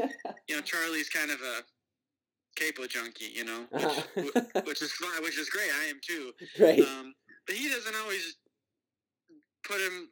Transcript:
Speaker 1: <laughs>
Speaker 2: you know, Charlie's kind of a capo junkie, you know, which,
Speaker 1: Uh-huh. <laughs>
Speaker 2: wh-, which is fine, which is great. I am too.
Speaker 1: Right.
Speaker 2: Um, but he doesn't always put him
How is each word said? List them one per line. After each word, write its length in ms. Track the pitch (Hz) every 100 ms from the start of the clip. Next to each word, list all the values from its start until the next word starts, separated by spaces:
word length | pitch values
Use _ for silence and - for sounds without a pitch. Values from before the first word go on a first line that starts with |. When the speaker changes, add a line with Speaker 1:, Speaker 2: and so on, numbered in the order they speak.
| 226
Speaker 1:
<laughs> 400 | - - - -
Speaker 2:
you 80 | 151
know, 60 |
Charlie's 480 | - 170 165 156 147
kind 220 | 165 151
of 100 | 143
a 220 | 127 117 - _ _ _ _ _ _ _ _ -
capo 300 | 156 139 127
junkie, 380 | 123 117 - 110
you 120 | 117 117
know, 220 | 117 120 143
which, 340 | 160 143 - 196
Speaker 1:
Uh-huh. 80 |
<laughs> 0 |
Speaker 2:
wh-, 440 | 143 - - 180 156
which 140 | 143
is 120 | 151
fine, 300 | - 175 165
which 140 | 160 151
is 100 | 143
great. 220 | 180 190
I 140 | 143 151
am 140 | 139
too. 320 | - 165 127 - - -
Speaker 1:
Right. 320 | 165 - 135
Speaker 2:
Um, 260 | 135 131 - _ - -
but 80 | 202
he 140 | 285
doesn't 260 | 247 220 220
always 420 | 220 190 165 - _ _ _ _ _ _ _ _ _ 311 _ _
put 180 | - 196
him 280 | 190 180 160